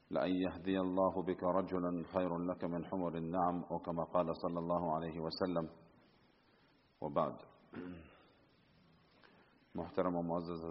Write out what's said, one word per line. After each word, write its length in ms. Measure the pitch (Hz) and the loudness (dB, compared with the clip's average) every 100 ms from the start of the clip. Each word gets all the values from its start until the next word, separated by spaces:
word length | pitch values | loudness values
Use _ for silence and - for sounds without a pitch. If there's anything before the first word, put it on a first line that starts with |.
| - | -4
"لأن 220 | 76 80 92 92 | 0 2 2 0
يهدي 340 | 82 90 95 | 0 2 2
الله 440 | 92 92 95 90 | 4 4 4 4
بك 200 | 87 87 | 0 0
رجلا 600 | 90 90 90 92 90 87 82 | 2 2 2 0 0 -2 -2
خير 240 | 92 90 85 | 0 0 0
لك 260 | 87 87 | -2 -2
من 220 | 90 85 78 | -2 -4 -4
حمر 320 | 95 87 82 | -2 -2 -2
النعم"، 460 | 82 90 87 87 - | -2 2 2 2 -2
أو 80 | 85 | -4
كما 240 | - 82 | -2 -2
قال 240 | 78 90 85 82 | 0 2 2 0
صلى 160 | 90 85 | -2 -2
الله 360 | 85 87 85 80 | 0 2 2 0
عليه 240 | 82 80 | -2 -4
وسلم. 500 | 80 - 92 85 80 - - - - _ _ _ _ _ _ _ _ _ | -4 -2 0 0 -2 -8 -20 -20 -20 _ _ _ _ _ _ _ _ _
وبعد. 340 | 76 71 73 - - - - - 90 87 78 - - _ _ _ _ _ _ _ _ _ - - - _ _ 90 | -2 0 0 -2 -14 -20 -16 -12 -12 -12 -16 -20 -20 _ _ _ _ _ _ _ _ _ -20 -20 -20 _ _ -10
محترم 400 | 85 - 90 87 | -2 0 2 2
ومعزز 460 | 85 87 85 85 82 | 0 -2 -2 -6 -6